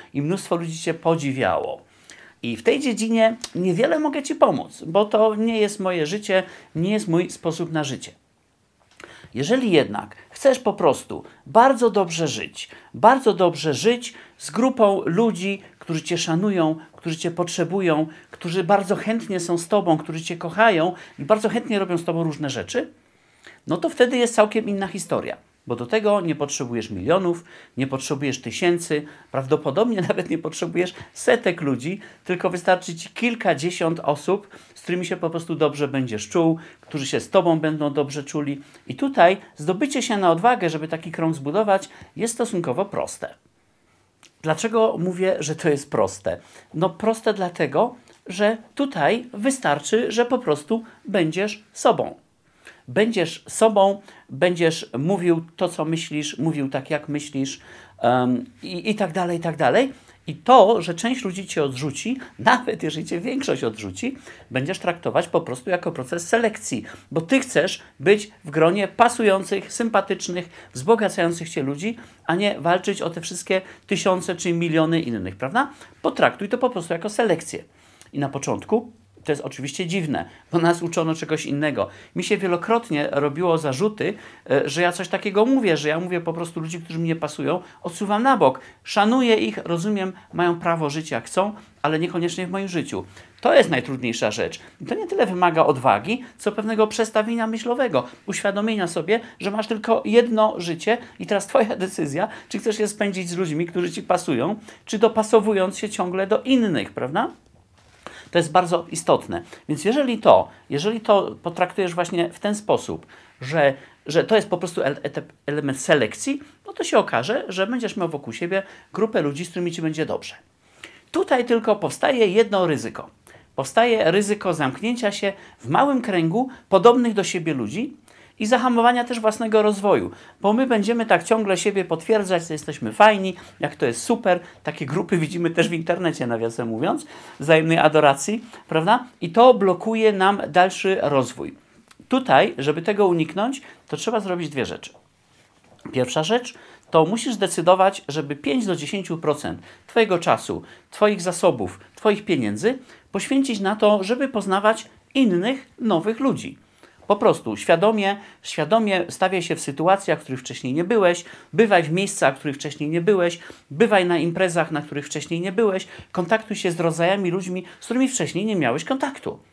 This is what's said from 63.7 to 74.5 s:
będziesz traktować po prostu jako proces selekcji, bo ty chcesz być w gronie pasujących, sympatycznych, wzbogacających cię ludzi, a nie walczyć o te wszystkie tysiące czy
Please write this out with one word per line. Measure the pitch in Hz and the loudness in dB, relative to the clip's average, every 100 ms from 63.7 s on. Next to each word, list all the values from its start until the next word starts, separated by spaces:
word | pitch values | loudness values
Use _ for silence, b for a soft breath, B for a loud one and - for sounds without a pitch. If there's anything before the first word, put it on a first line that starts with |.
| 110 101 92 240 262 B B B | -4 -10 -6 -8 -8 B B B
będziesz | 127 143 185 | -4 -4 -2
traktować | 180 170 123 131 - | -4 -4 -2 -2 0
po | 170 | -2
prostu | - 127 - | -2 -8 -4
jako | 175 127 | -2 -2
proces | - 131 170 - | -6 -8 -8 0
selekcji, | 233 226 220 - 120 B B B | 0 0 -4 -8 -8 B B B
bo | 151 | -6
ty | - 269 | 0 0
chcesz | 269 151 180 - B - | 2 0 0 -4 B -2
być | 156 214 - B 151 | 2 2 0 B -6
w | |
gronie | 156 160 202 190 | 2 4 4 -4
pasujących, | - 240 240 214 190 190 196 - | 4 2 4 2 2 0 -6 -6
sympatycznych, | - 233 226 226 190 - 175 170 B B | -4 0 0 0 -6 -4 -8 -10 B B
wzbogacających | 127 151 226 196 - 170 165 160 | -8 2 2 2 0 -2 -2 -6
cię | 156 | -4
ludzi, | 135 143 208 226 B B - | -4 -4 -6 -8 B B -2
a | 175 | 0
nie | 208 - | 0 0
walczyć | 165 180 202 196 | 0 0 0 -4
o | 165 | -6
te | 165 | -8
wszystkie | 165 175 - 190 190 B - | -10 -10 -2 -2 -2 B -4
tysiące | 185 196 185 185 175 | 0 2 0 -2 -4
czy | 180 | -2